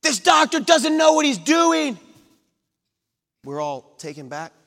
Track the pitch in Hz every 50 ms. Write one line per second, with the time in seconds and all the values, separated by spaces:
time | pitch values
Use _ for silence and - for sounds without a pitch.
0 | - 311 277 196 - 359 330 311 311 302 330 320 247 - 339 320 233 311 311 311
1 | 311 311 311 311 302 294 262 185 165 - 311 339 339 339 330 320 311 285 233 -
2 | _ _ _ _ _ _ _ _ _ _ _ _ _ _ _ _ _ _ _ _
3 | _ _ _ _ _ _ _ _ _ 135 143 147 151 147 143 131 - _ _ _
4 | - 160 147 147 143 131 139 147 160 165 _ _ _